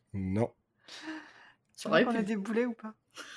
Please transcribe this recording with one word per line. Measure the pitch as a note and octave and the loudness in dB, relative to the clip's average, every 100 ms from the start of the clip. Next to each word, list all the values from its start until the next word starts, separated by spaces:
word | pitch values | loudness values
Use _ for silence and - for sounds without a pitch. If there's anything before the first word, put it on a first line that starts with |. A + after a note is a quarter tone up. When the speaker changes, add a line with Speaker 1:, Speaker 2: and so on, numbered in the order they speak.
| _ | _
Speaker 1:
Non. | G2 F#2+ G2+ A#2 - _ _ - - D#4+ D#4 - - - _ _ - | -4 0 2 0 -2 _ _ -20 -16 -12 -12 -14 -20 -20 _ _ -10
Speaker 2:
Tu | - | 2
Speaker 3:
Aurait | E3 | 4
Speaker 2:
vois | A#3+ | 6
qu'on | A3+ | 2
a | |
Speaker 3:
pu. | G3+ | 0
Speaker 2:
des | G#3 | -2
boulets | G3+ A3 B3 | 0 0 0
ou | |
pas ? | A3+ A3 - _ - - | -2 -12 -16 _ -20 -18